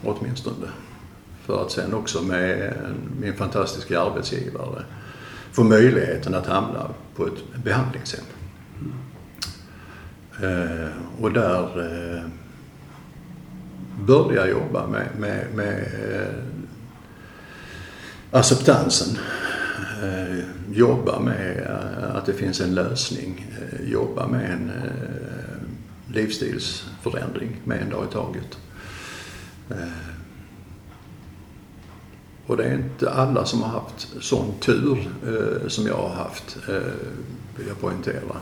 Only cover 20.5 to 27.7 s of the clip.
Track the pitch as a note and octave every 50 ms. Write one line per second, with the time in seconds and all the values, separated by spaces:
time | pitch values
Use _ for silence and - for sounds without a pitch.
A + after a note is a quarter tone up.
20.5 | F2+ F2 F2+ G2+ G2 G#2 A#2+ B2 B2 - - - - - B2 B2 A#2 - G2 F#2
21.5 | F2+ - - - - - G2 G2 F#2+ - - G2+ G2 G2 G2 - C3 - - F#2
22.5 | F2+ - F#2+ F2+ F#2 F#2 F2+ - B2 - - - - - - F#2 F#2 F#2 G2+ -
23.5 | - - - - - - - - A2 A2 A2+ A2+ - - - - A#2+ B2+ A2 G2+
24.5 | F2+ - - - - - - - - - - - - - - - - - - -
25.5 | - - - - - - - - - - - - - G#2+ G#2+ G#2+ - - - -
26.5 | - - - - - - - - - - - - - - - - - - - A#2
27.5 | - - - A#2+